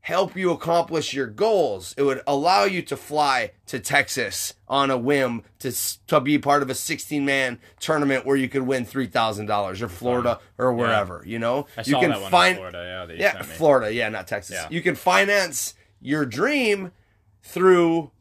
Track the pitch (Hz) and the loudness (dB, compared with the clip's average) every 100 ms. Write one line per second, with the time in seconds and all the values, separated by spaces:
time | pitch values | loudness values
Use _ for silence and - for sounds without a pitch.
0 | - 175 190 185 185 165 160 170 165 160 | -2 -2 -2 0 -2 -2 0 0 0 -2
1 | 139 135 123 107 220 208 147 98 90 - | -4 -4 -6 0 2 2 2 -2 -10 -2
2 | 143 - - 143 160 196 202 180 - 139 | 0 0 -2 0 4 4 4 0 -6 -8
3 | - 147 143 131 110 _ - 131 - 143 | -4 0 2 2 -2 _ -10 -8 0 0
4 | 135 - 107 - - - _ 139 139 131 | 0 -2 -4 -4 -8 -10 _ 0 2 0
5 | 120 143 131 117 - _ 131 117 - - | 2 2 2 -2 -10 _ -8 -6 -6 -8
6 | - 156 131 147 139 143 135 131 - 156 | 0 0 2 0 4 2 2 -4 -6 -8
7 | - 147 139 139 131 117 - _ - 156 | -4 -2 0 0 0 -4 -16 _ -2 0
8 | 143 131 127 139 131 139 127 135 120 135 | 2 0 2 0 2 -2 -2 -2 -4 -6
9 | 120 123 110 104 107 104 98 95 113 - | -2 0 0 -2 -2 -2 -2 -4 -8 -6
10 | 123 123 120 113 - - 127 120 117 110 | -2 0 0 -2 -6 -2 0 2 2 2
11 | 95 85 - 113 113 131 147 - 113 139 | 0 -8 -10 -4 -2 -2 -4 -10 -2 2
12 | 165 113 98 180 175 92 92 87 90 92 | 2 0 2 4 4 2 -6 -12 -10 -10
13 | 87 82 196 95 - - 156 131 107 117 | -12 -2 -2 -2 -10 0 4 6 4 -2
14 | 110 107 90 104 - 92 78 165 175 151 | -2 -4 -6 -8 -6 -10 -6 -2 -2 0
15 | - 233 196 202 180 - - - _ _ | 2 2 4 2 0 -4 -8 -12 _ _
16 | - 151 139 113 220 294 233 202 185 _ | -4 -2 -2 0 0 2 0 0 -4 _
17 | _ _ _ _ - - 185 180 170 165 | _ _ _ _ -10 2 6 6 6 2
18 | 143 _ | -2 _